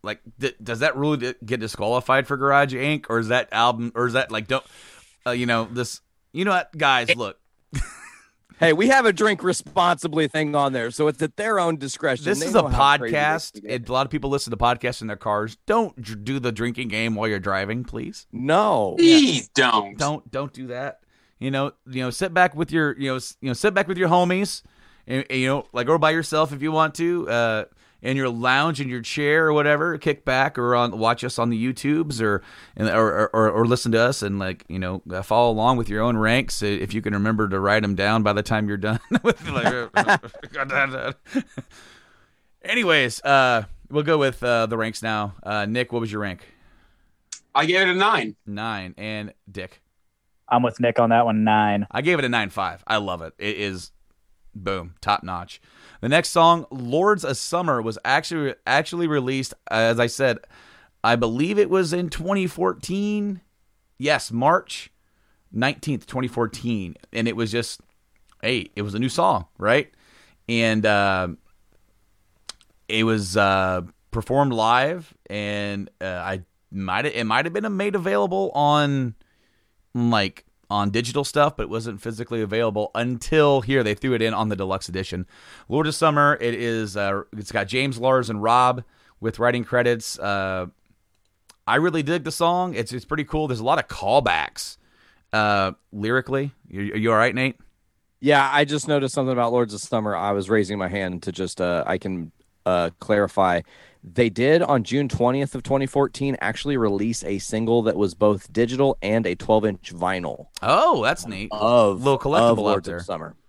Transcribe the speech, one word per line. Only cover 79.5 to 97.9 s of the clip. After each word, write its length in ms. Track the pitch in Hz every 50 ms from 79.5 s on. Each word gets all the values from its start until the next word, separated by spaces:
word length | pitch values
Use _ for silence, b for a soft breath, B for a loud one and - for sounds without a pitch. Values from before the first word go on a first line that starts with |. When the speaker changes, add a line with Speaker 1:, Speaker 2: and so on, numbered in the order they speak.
| _ _ _ _ _ _ _ _ _
Speaker 1:
like, 500 | 120 120 120 117 107 101 95 - - _ _ _ _ _ _
on 220 | 101 104 101 101
digital 320 | 98 117 120 117 117 147 139
stuff, 340 | - - 147 147 143 -
but 80 | - 110
it 40 | 71
wasn't 320 | 90 113 110 117 107 98 -
physically 400 | 120 113 107 117 - 117 113 110
available 480 | 101 104 113 117 113 101 107 107 - _
until 640 | 110 120 123 127 117 - - 156 160 147 147 143 135
here. 240 | 113 107 135 135 120
They 100 | 104 104
threw 200 | 104 - 131 127
it 80 | 113 113
in 120 | 113 110
on 140 | 101 110 107
the 80 | 104
deluxe 320 | 95 98 95 95 95 - -
edition. 380 | 87 95 95 - - 90 90 b b b b b b b b b
Lord 180 | 117 143 160
of 80 | 151 147
Summer, 420 | - 165 160 147 147 143 143 147 -
it 140 | - 120 117
is, 420 | 101 117 117 113 113 110 104 92
uh, 260 | 104 101 98 98 98 - _ -
it's 160 | 107 104 - -
got 160 | 110 98 95
James, 280 | - 127 135 139 131 113
Lars, 300 | 117 131 135 131 123 110
and 140 | 117 104 101
Rob 400 | 113 117 123 127 123 123 123 120 _ _ _ _ _ _ _
with 180 | - 113 110 -
writing 240 | 117 123 123 123 117
credits. 560 | - - 123 120 120 120 117 113 - - -
Uh, 480 | - 101 101 98 95 95 95 92 92 87 _ _ _ _ _ _ _ _ _ _ _ _ _ _ _ _ - _ _ -
I 80 | 113
really 260 | 135 156 180 160 160 151
dig 220 | 135 - - 127
the 80 | 156 156
song. 420 | - 170 170 175 180 180 180 -
It's, 180 | 113 117 - 123
it's 120 | 127 -
pretty 200 | _ 151 151 147
cool. 220 | - - 156 156
There's 140 | 147 123 110
a 40 | 110
lot 140 | 123 151 165
of 80 | -
callbacks, 920 | - - - 104 98 117 143 131 104 87 80 76 - _ - - - - _ _ _ _ _ _ _ _ _ _ _ -
uh, 400 | 107 107 104 101 101 98 95 - _ _ _ -
lyrically. 580 | 104 101 110 120 131 127 - 131 135 143 143 - _ _ -
You, 140 | - 98 101
you 300 | 101 98 110 107 113 113
all 60 | 107
right, 180 | 113 120 -
Nate? 200 | 127 131 135 - _ - - _ _ _ _